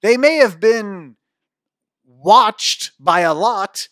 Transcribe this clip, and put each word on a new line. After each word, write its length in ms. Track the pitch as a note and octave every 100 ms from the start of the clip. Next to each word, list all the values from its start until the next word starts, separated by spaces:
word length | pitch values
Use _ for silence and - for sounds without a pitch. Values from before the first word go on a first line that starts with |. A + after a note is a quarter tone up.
They 160 | G3+ B3
may 180 | C#4+ D#4+
have 240 | B3 E3
been 560 | G#3+ A#3 G#3 F#3+ D3 A2 _ _ _ _ _ _ _ _ _
watched 880 | B2 D#3 A3 A3 A3 - - - _
by 220 | D#3 F3
a 120 | E3+
lot 540 | D#3 G#3 A3 G3 - -